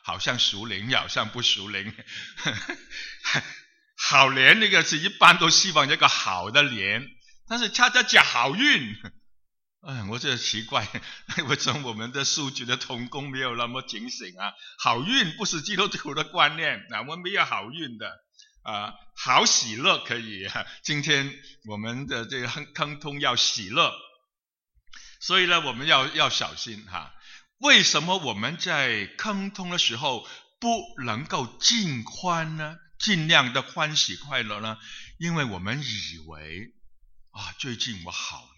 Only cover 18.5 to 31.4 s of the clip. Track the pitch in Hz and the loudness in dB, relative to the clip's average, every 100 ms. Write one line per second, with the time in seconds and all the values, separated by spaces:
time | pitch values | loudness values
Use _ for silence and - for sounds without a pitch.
18.5 | _ - 104 104 104 - - - 131 226 | _ -8 -6 -6 -10 -18 -8 2 4 6
19.5 | - 123 107 170 160 - 120 110 98 95 | 4 0 0 0 0 -2 -6 -6 -10 -8
20.5 | 117 - - - 147 147 143 139 139 - | -8 -10 -10 -4 -2 2 0 0 -8 -18
21.5 | - 107 104 110 120 139 127 110 135 123 | -20 -12 -8 -8 -8 -6 -8 -6 -6 -6
22.5 | 147 147 - 147 147 151 143 143 120 - | -8 -10 -6 -6 -6 -10 -2 0 2 0
23.5 | - 95 135 147 - - _ _ _ _ | -2 -2 2 2 0 -12 _ _ _ _
24.5 | _ _ _ - - - - - 185 180 | _ _ _ -20 -20 -20 -12 0 2 4
25.5 | 170 147 117 151 147 135 156 151 - 90 | 2 0 -4 2 2 2 0 0 0 -4
26.5 | 73 - 104 104 90 73 - - - _ | -6 -12 -12 -12 -12 -12 -18 -20 -20 _
27.5 | _ 285 240 175 156 170 185 139 101 117 | _ 6 6 6 2 0 -2 -2 -4 -6
28.5 | 170 185 151 131 107 98 - 220 196 196 | -4 -2 0 0 0 -4 -6 -6 -4 -6
29.5 | 196 180 175 - 113 143 123 - - - | -8 -4 -2 0 0 -2 -4 -8 -18 -20
30.5 | _ 233 226 - - 120 110 156 180 | _ -2 -2 -4 -8 -6 -6 -4 -6